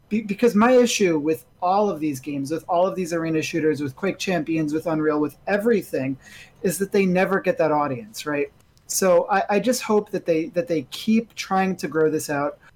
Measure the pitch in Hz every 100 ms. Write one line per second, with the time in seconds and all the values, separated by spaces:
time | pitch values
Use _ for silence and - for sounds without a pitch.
0 | _ 214 208 196 240 202 233 254 247 -
1 | 190 160 147 160 - _ 180 196 208 156
2 | 151 131 151 143 139 160 - 175 185 180
3 | 175 170 160 156 151 165 156 143 147 -
4 | 196 180 - 175 156 160 151 156 170 156
5 | 151 151 151 - - 202 220 214 - 147
6 | 131 135 - - - _ 196 175 196 202
7 | 190 180 185 190 180 170 156 151 147 120
8 | 107 - 151 147 143 - _ _ _ -
9 | 190 175 - 196 - 208 202 247 - 208
10 | 208 180 - 160 165 180 170 160 127 -
11 | - 220 233 - - 190 190 185 175 151
12 | 156 156 151 143 147 - -